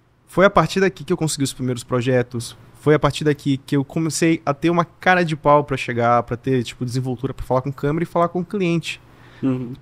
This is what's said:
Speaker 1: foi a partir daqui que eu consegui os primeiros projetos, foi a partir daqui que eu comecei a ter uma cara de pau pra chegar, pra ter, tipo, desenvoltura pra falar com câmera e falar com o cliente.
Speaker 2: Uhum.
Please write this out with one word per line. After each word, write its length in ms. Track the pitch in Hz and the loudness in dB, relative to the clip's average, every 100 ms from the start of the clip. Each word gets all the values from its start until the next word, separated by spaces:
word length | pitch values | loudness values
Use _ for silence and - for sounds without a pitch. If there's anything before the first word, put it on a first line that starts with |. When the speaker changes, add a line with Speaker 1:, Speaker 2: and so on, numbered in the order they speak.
| _ _ _ | _ _ _
Speaker 1:
foi 180 | - 196 | 2 4
a 40 | |
partir 300 | 196 160 190 | 4 2 2
daqui 240 | 190 - | 0 -2
que 100 | 147 | -4
eu 40 | 180 | -2
consegui 260 | 156 147 | -2 -2
os 100 | 135 | -4
primeiros 300 | - 127 120 | -4 -6 -6
projetos, 760 | - 123 123 127 123 120 - - - - | -2 -2 2 2 0 -6 -10 -14 -20 -2
foi 140 | 143 151 | 2 4
a 40 | |
partir 240 | 143 - | 2 0
daqui 340 | 151 143 147 135 | -2 0 0 -2
que 200 | - 143 | 0 -2
eu 80 | 135 | -2
comecei 560 | 170 160 - 165 165 - | -4 -4 0 0 0 -2
a 80 | |
ter 160 | 143 160 | -2 0
uma 140 | 175 | 0
cara 400 | 151 - 185 180 | -2 -2 2 2
de 120 | 170 156 | 2 0
pau 280 | 147 147 | 4 4
pra 140 | 139 135 | 4 -4
chegar, 440 | - 117 117 120 | -4 0 2 2
pra 120 | - 120 | 0 -6
ter, 280 | 131 131 | -2 -2
tipo, 200 | 113 - | -2 -6
desenvoltura 500 | 123 127 127 117 131 | -6 -4 -4 -4 -6
pra 120 | - - | -8 -2
falar 160 | 127 | -2
com 100 | 139 | -2
câmera 320 | - 143 160 | -4 -2 -2
e 40 | 170 | -2
falar 200 | 175 170 | 0 0
com 140 | 175 | -2
o 40 | 175 | -6
cliente. 540 | 208 175 170 - - - - - - | -2 0 0 -4 -10 -16 -20 -20 -4
Speaker 2:
Uhum. 300 | 135 127 120 135 | -2 -2 -6 -8